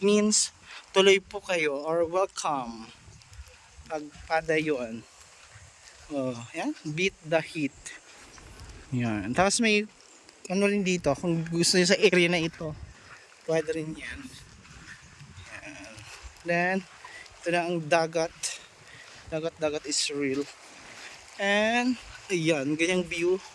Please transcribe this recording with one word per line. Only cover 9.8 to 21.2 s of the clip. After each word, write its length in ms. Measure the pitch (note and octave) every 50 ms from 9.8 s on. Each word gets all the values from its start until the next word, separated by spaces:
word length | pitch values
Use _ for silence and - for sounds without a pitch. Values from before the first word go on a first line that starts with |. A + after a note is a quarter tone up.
| G#3+ G#3 - - - - - - - - - - -
ano 200 | - F3+ G3 G3+
rin 160 | G3+ G3+ G#3
dito, 320 | F#3+ F#3 F3+ F3 - D3 C3+
kung 300 | - - F3 E3 E3 D#3+
gusto 320 | E3 E3+ E3+ E3+ - F#3+
niyo 100 | F#3 F3 E3+
sa 120 | G3 F#3
area 260 | G3+ F#3 F#3 F3+ E3+
na 140 | E3+ F3+ E3+
ito, 320 | D#3+ E3 - - E3+ D3+ - - - - - - - - - - - - - - -
pwede 260 | - D#3+ E3 D#3 D#3
rin 200 | D#3+ D#3+ D#3 D#3
yan. 280 | D#3+ D3 - - - C#3 C3+ - - - - - - - - - - - - - - - - - - - - - - - - -
Yan. 420 | - - - - - - D4 A2+ A2+ A2 A2 - - - - - - -
Then, 340 | - E3+ E3+ F3 F3 F3+ F#3+ F#3+ F#3 - - - - - - - - - -
ito 120 | - - E3+
na 100 | E3+ F3 E3
ang 120 | F3 F3+ E3+
dagat. 520 | D#3 D3 E3+ E3 E3 D#3+ D#3+ E3 D#3+ E3+ - - - - - - - - - - - - - - - - - - - -
Dagat-dagat 560 | E3 D#3 D#3+ E3 - - D#3 D3+ D3 D#3 -
is 160 | D3 C#3+ - - -
real. 320 | D3 C#3+ C#3+ C3+ C3 C#3+ C#3+ - - - - - - - - - - - - - - -